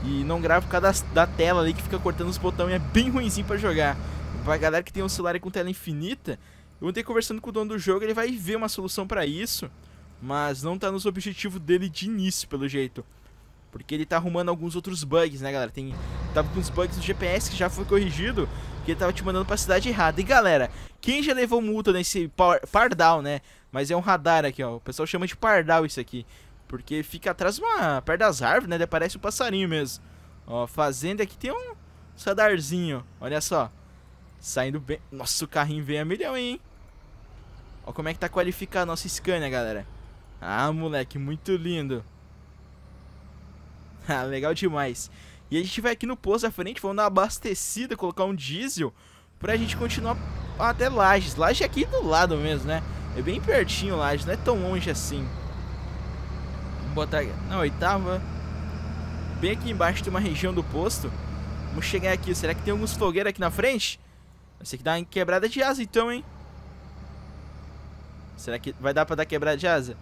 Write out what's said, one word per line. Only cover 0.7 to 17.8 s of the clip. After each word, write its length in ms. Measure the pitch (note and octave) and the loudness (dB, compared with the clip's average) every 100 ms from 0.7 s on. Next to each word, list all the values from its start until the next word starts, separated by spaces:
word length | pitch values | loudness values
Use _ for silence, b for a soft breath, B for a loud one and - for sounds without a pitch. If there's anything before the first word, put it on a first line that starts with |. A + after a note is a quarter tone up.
causa 200 | F3+ F#3+ F#3+ - | 4 4 4 2
da, 100 | D#3+ | 4
da 20 | F3 | 4
tela 360 | - E3 F3+ | 4 4 6
ali 100 | E3 | 4
que 100 | D#3 | 0
fica 160 | - - | -2 -2
cortando 300 | F3+ D3+ E3+ | 0 0 -2
os 80 | F3+ | 0
botões 360 | F#3 F3 F3+ | -2 0 0
e 20 | |
é 40 | F3+ | 0
bem 300 | C#3 G#3+ B3+ | 4 4 4
ruinzinho 380 | B3+ A#3 F#3+ G3+ | 2 0 -2 -2
pra 100 | G3+ | 0
jogar. 400 | G3+ D#3 D3 C#3 B B - - | 2 4 2 0 B B -6 -4
Pra 100 | - D#3 | 0 2
galera 240 | D#3 D#3+ | 4 2
que 100 | F3+ | 0
tem 100 | F#3+ | -4
um 60 | F#3+ | -2
celular 240 | F#3 F3 | 0 0
aí 80 | F3 | -2
com 100 | F#3 | -2
tela 200 | F#3 F3+ | -4 -2
infinita, 680 | F#3+ - D3 E3+ C4+ - B2 b b b - | -4 -4 -4 -4 -6 -6 -10 b b b -8
eu 80 | E3+ | -4
ontem 140 | F#3 | -4
conversando 380 | A3+ A3+ A3+ A3 | 0 0 0 -6
com 80 | A#3+ | -6
o 40 | |
dono 180 | G#3+ G#3+ | -4 -4
do 80 | G#3+ | -2
jogo, 260 | F3+ F#3+ | 2 2
ele 80 | G#3+ | 2
vai 180 | A3 A#3 | 0 -2
ver 240 | B3 F3 A3 | -4 -4 -2
uma 120 | A3 | -2
solução 380 | - F#3+ - F#3+ | -4 -4 -4 -2
pra 180 | G#3+ | 0
isso, 460 | D3 D#3 G#3+ - C3+ - B B B - | 0 -2 -4 -4 -8 -14 B B B -14
mas 420 | B2+ C#3+ D3 C3+ | -4 0 0 -2
não 160 | D3 F#3 | -4 -2
tá 140 | G3 | -2
nos 140 | F#3+ G3+ | -2 -4
objetivos 520 | F#3 G3+ F#3+ G#3 F#3 | -6 -8 -6 -8 -6
dele 300 | D3+ F3+ F#3+ | 2 2 2
de 160 | D3+ | -4
início, 420 | F#3+ A3 F#3+ - - | -4 0 0 0 -4
pelo 220 | C#3+ C#3 | -4 -2
jeito. 340 | C#3 C3 - - b b b b - - | -2 -2 -6 -16 b b b b -20 -18
Porque 220 | - - | -18 -6
ele 100 | D3+ | -4
tá 120 | D#3 E3+ | 0 0
arrumando 340 | F3 E3+ F3 | 2 0 0
alguns 260 | F3 E3+ E3+ | 0 -2 -6
outros 260 | F#3+ F3+ | -6 -6
bugs, 360 | D3 D#3+ E3 C#3 | 2 4 4 0
né, 100 | C3+ | -4
galera? 200 | C#3 A#2 | -2 -2
Tem, 240 | - C3 B2+ B B - | -4 -8 -6 B B 0
tava 160 | D3+ D3+ | 0 2
com 100 | - | 0
uns 80 | F3 | -2
bugs 300 | E3+ F3+ F3+ | 0 0 -2
no 40 | |
G 120 | F3 | -4
P 100 | G3 | -2
S 260 | F3+ F#3+ - | 0 0 0
que 60 | - | 0
já 140 | F3+ | 0
foi 160 | F#3+ | 0